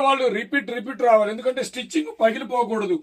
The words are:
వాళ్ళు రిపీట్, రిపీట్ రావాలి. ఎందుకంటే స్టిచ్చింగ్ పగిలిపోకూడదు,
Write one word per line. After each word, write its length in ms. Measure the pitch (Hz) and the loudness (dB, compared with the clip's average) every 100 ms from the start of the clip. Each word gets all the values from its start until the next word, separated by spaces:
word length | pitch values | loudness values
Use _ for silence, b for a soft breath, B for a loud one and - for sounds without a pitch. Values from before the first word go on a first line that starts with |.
వాళ్ళు 220 | 269 269 254 202 | 4 2 2 -2
రిపీట్, 340 | 233 285 190 240 | -2 -4 -2 -8
రిపీట్ 260 | 233 220 240 | -8 0 4
రావాలి. 240 | 220 208 | 6 4
ఎందుకంటే 280 | 220 247 254 - | -2 -4 -4 -6
స్టిచ్చింగ్ 420 | 254 208 320 311 - | -8 -4 -4 -4 0
పగిలిపోకూడదు, 760 | 226 226 247 247 226 220 190 165 | 0 0 -4 -2 0 -2 -2 -4